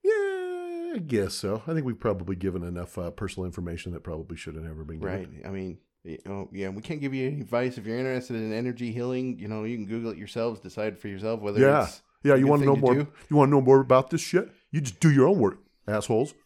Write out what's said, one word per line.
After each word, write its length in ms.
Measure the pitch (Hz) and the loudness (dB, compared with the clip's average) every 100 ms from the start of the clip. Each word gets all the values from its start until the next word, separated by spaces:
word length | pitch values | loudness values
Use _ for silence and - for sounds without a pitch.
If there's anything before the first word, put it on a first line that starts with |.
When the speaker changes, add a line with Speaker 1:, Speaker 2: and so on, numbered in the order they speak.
Speaker 1:
Yeah, 880 | 381 440 392 381 359 359 349 349 339 | 0 0 -2 -4 -8 -8 -8 -8 -8
I 40 | 285 160 | -8 -4
guess 280 | 117 95 | -2 -2
so. 280 | - 98 110 151 | -4 -6 -6 -4
I 60 | |
think 140 | 160 131 | -4 -4
we've 120 | 113 | -4
probably 380 | 117 95 90 90 | -4 -4 -4 -4
given 260 | 95 90 | -4 -4
enough, 360 | 87 87 82 - | -6 -8 -8 -8
uh, 120 | 85 | -8
personal 360 | - 101 - 90 | -6 -8 -6 -8
information 460 | 85 87 85 90 | -6 -8 -8 -10
that 120 | 82 | -10
probably 320 | - 78 80 82 | -10 -10 -10 -12
should 180 | - | -12
have 100 | 80 | -12
never 200 | 80 78 | -12 -12
been 160 | 78 80 | -12 -8
given. 180 | 95 95 | -6 -6
Speaker 2:
Right. 280 | 85 78 87 | -10 -14 -12
I 40 | |
mean, 280 | 95 92 - _ _ | -8 -10 -12 _ _
y-, 140 | 87 80 - | -16 -14 -10
oh, 220 | 98 95 | -10 -10
yeah, 160 | 95 95 | -8 -8
we 140 | 98 | -8
can't 180 | - 151 | -10 -6
give 140 | 139 | -6
you 120 | 131 131 | -4 -4
any 120 | 147 | -4
advice. 380 | 104 120 127 123 | -4 -2 -2 -4
If 80 | 107 | -8
you're 120 | 117 | -4
interested 380 | 131 127 127 113 | -4 -4 -4 -6
in 160 | 110 | -4
energy 400 | 110 123 117 120 | -4 -4 -6 -6
healing, 460 | 117 123 127 127 123 | -6 -4 -4 -4 -6
you 100 | 104 | -8
know, 160 | 107 | -6
you 120 | 110 120 | -6 -6
can 100 | 98 | -6
Google 240 | 113 113 | -6 -6
it 60 | 87 | -8
yourselves, 420 | 101 120 117 104 | -10 -4 -4 -4
decide 380 | 92 - 107 95 | -12 -6 -6 -6
for 100 | 104 | -12
yourself 320 | 98 107 113 | -6 -4 -4
whether 180 | 104 104 | -2 4
Speaker 1:
Yeah. 240 | 135 143 | 6 6
Speaker 2:
it's 180 | 95 - _ _ | 0 -6 _ _
Speaker 1:
Yeah, 120 | 143 | 4
Speaker 2:
a 20 | 135 | 6
Speaker 1:
you 60 | |
Speaker 2:
good 60 | 139 | 6
Speaker 1:
wanna 100 | 147 | 6
Speaker 2:
thing 80 | 139 | 4
Speaker 1:
know 60 | 135 | 4
Speaker 2:
to 40 | |
Speaker 1:
more, 140 | 127 | 4
Speaker 2:
do. 140 | 135 147 - - | 4 2 -8 2
Speaker 1:
you 60 | 147 | 6
wanna 140 | 139 | 8
know 100 | 143 | 6
more 200 | 127 135 | 8 8
about 300 | 131 131 127 | 8 4 4
this 100 | 165 | -4
shit? 320 | - - 226 _ _ | 0 -2 -2 _ _
You 100 | 151 | -4
just 200 | 135 92 | -4 4
do 100 | 165 | 6
your 160 | 139 135 | 8 6
own 100 | 196 | 6
work, 200 | 101 - _ _ - | 2 0 _ _ -4
assholes. 460 | 107 - 110 147 - | -4 0 0 0 -6